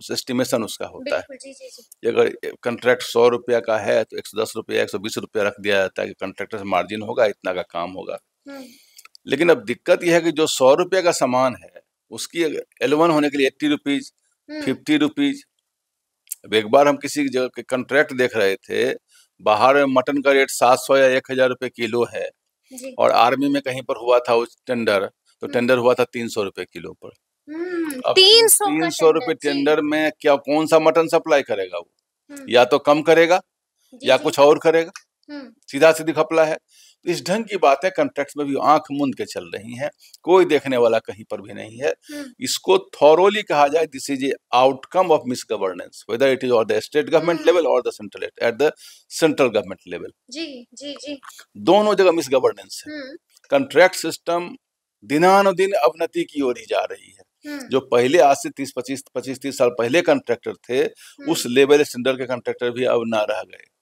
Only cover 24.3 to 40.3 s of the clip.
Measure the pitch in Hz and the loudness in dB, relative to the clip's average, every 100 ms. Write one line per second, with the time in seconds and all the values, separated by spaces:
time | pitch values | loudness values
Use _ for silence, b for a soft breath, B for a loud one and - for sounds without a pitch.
24.3 | 117 117 _ - 120 107 98 107 - _ | 0 -2 _ -8 -4 -2 -2 -2 -10 _
25.3 | _ 104 120 123 123 123 123 120 123 113 | _ -6 -2 2 2 4 2 0 -4 -8
26.3 | 110 95 - 92 87 82 - 95 - _ | -6 -6 -8 -14 -14 -16 -18 -20 -20 _
27.3 | _ - 320 359 349 311 254 - - 415 | _ -16 -12 -8 -6 -8 -6 0 2 4
28.3 | 453 453 - 403 311 339 - - 160 - | 6 4 2 0 -2 -4 2 2 2 -2
29.3 | 156 147 143 143 156 147 156 156 - 147 | -6 -4 -2 0 0 0 -2 -2 0 0
30.3 | 143 - 151 156 160 160 165 160 170 160 | 0 0 -2 2 4 6 4 4 0 2
31.3 | 143 - 90 92 87 - _ _ _ - | 0 2 -6 -6 -10 -12 _ _ _ -20
32.3 | 277 262 120 127 139 147 151 151 160 165 | -18 0 4 4 2 2 2 4 4 4
33.3 | 185 - _ _ _ _ 127 123 131 143 | 2 -2 _ _ _ _ -4 2 2 2
34.3 | 139 147 151 160 165 165 - _ _ - | 4 6 6 4 2 0 -10 _ _ -20
35.3 | 294 247 _ - 139 160 160 156 151 156 | -18 -20 _ -10 4 4 4 0 -2 0
36.3 | 160 156 - _ b b _ - 139 131 | 0 0 -2 _ b b _ -6 -4 -4
37.3 | 214 220 190 147 139 185 165 139 - 139 | -4 -4 0 2 2 0 -2 -4 -4 -8
38.3 | 147 143 131 135 151 151 143 139 - 101 | -8 -6 -2 2 2 0 -6 -4 -6 -10
39.3 | 95 87 101 113 120 147 - b - 156 | -10 -12 -14 -14 -12 -12 -12 b -8 2